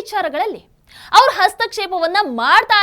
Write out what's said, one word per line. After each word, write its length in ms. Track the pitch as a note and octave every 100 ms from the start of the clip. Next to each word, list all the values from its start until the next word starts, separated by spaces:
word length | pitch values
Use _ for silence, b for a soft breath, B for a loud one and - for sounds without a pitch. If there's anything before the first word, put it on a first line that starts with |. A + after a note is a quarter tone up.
ವಿಚಾರಗಳಲ್ಲಿ 640 | - G#4 E4 C#4+ G#4 A3 _ _ _ B B G#4
ಅವರು 160 | C5 -
ಹಸ್ತಕ್ಷೇಪವನ್ನ 800 | F#4 - A4+ - F#4 F#4 E4 G4 F4+ A#3
ಮಾಡ್ತಾ 380 | B3+ F#4+ A4 G#4